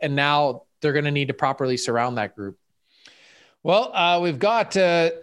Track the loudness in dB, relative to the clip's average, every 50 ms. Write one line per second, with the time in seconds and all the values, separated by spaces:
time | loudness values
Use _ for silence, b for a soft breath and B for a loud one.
0 | -6 -4 -2 0 2 2 2 2 2 0 -2 -6 -12 _ _ _ -2 -2 0 0
1 | 0 0 0 -2 -2 -2 -4 -2 -2 -2 -2 -2 -2 -2 -2 -2 -2 -2 -2 0
2 | 0 -2 -2 -4 -6 -6 -8 -12 -14 -14 -14 _ _ _ _ _ _ b b b
3 | b b b b b b b b b b b b -2 2 2 2 2 0 -2 0
4 | 2 2 2 2 2 0 -2 0 0 0 2 2 0 0 0 2 2 4 4 4
5 | 2 2 0 -4